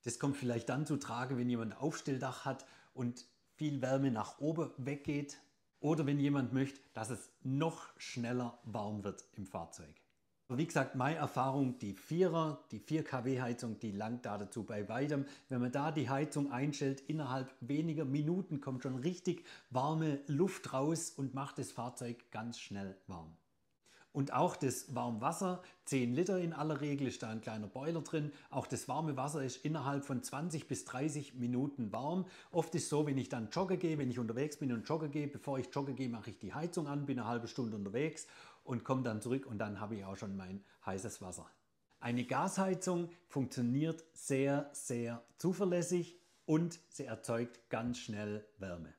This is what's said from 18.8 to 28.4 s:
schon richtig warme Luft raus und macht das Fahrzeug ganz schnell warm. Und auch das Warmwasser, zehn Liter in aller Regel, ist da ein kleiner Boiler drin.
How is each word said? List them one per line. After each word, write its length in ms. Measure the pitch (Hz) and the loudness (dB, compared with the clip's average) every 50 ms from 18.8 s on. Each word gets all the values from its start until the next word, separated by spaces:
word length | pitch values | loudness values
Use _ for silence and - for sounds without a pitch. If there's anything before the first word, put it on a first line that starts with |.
schon 140 | - 139 127 | -2 -2 -2
richtig 500 | 127 123 175 180 - - 185 175 - - - - - - _ | 0 0 0 0 0 0 0 0 0 -4 -16 -18 -18 -16 _
warme 480 | 120 127 131 147 160 160 160 156 143 139 143 | 0 2 2 4 2 4 4 2 2 0 0
Luft 480 | - 143 139 180 190 - - - - - | 0 4 4 4 4 2 -4 -8 -2 0
raus 340 | 131 139 151 165 160 - - - | 2 4 4 2 0 -2 -6 -4
und 160 | - 139 131 | -4 -4 -4
macht 260 | - 135 135 139 - - | -2 -4 -6 -4 -4 -6
das 140 | 127 - | -6 -6
Fahrzeug 580 | - - 117 123 123 - 123 117 117 - - _ | -4 -4 -4 -4 -4 -6 -6 -6 -6 -8 -10 _
ganz 280 | - 110 113 120 117 - | -8 -6 -6 -6 -8 -8
schnell 360 | - - 98 98 98 95 92 - _ | -10 -8 -6 -6 -6 -6 -8 -10 _
warm. 280 | - 95 85 82 80 82 - _ _ _ _ _ _ _ _ _ - - - - _ | -10 -10 -10 -10 -12 -16 -20 _ _ _ _ _ _ _ _ _ -20 -20 -20 -20 _
Und 200 | _ 143 139 139 | _ 0 0 2
auch 240 | - 127 160 180 175 | 4 4 4 4 4
das 360 | - - 131 - - - - | 2 0 0 0 0 -6 -4
Warmwasser, 680 | 135 123 120 120 117 107 117 147 165 - 196 185 180 180 - - - _ _ | -4 -2 0 0 -2 0 0 0 0 2 0 0 0 -2 -6 -14 -20 _ _
zehn 320 | - 139 135 123 120 123 | 0 2 4 4 4 4
Liter 240 | 143 180 185 196 185 | 4 4 4 4 2
in 120 | 175 170 | 2 0
aller 280 | 160 139 147 156 151 135 | 0 0 0 0 0 0
Regel, 260 | 143 147 143 139 143 | 0 0 0 2 0
ist 160 | 123 - - | 0 0 -2
da 80 | - 113 | -6 -4
ein 100 | 110 113 | -4 -4
kleiner 280 | - - 110 110 107 101 | -4 -4 -6 -4 -6 -6
Boiler 320 | - 127 135 156 170 165 | -8 -4 -4 -2 -2 -2
drin. 320 | 143 - - 156 147 147 - - | -2 0 0 0 0 -2 -6 -10